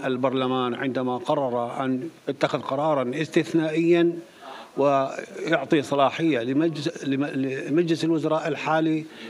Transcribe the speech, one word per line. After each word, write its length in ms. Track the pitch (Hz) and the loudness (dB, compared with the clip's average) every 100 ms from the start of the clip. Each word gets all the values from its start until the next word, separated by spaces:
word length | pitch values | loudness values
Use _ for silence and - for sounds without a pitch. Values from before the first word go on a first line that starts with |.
البرلمان 720 | 139 123 131 131 127 131 123 | -2 0 0 0 0 0 -2
عندما 420 | 120 139 127 127 123 | -2 -4 -2 -2 -2
قرر 680 | 123 151 131 120 120 123 | 0 0 0 -2 -2 -4
أن 240 | 131 127 113 - - | -2 -2 -4 -8 -8
اتخذ 320 | 135 143 143 | -2 -2 -2
قرارًا 500 | - 139 156 143 123 | -2 0 2 2 0
استثنائيًا 1000 | 127 151 170 151 165 160 160 170 170 170 170 - - - - - - | -2 0 0 0 0 0 2 4 4 4 0 -10 -18 -18 -18 -8 0
ويعطي 1040 | 139 139 135 - - - 147 160 135 160 | 2 4 0 -6 -12 -8 0 0 2 2
صلاحية 600 | 120 139 131 - 165 127 | 2 4 4 4 2 2
لمجلس، 600 | 120 135 165 151 139 - | 2 2 2 0 -6 -4
لم-، 200 | 139 135 | -2 0
لمجلس 800 | 143 135 135 135 - 151 170 151 | 0 -2 -2 -4 0 2 2 0
الوزراء 440 | 160 165 151 156 165 | 2 0 2 0 0
الحالي 560 | 139 147 160 160 156 151 - | -2 0 2 2 0 -4 -14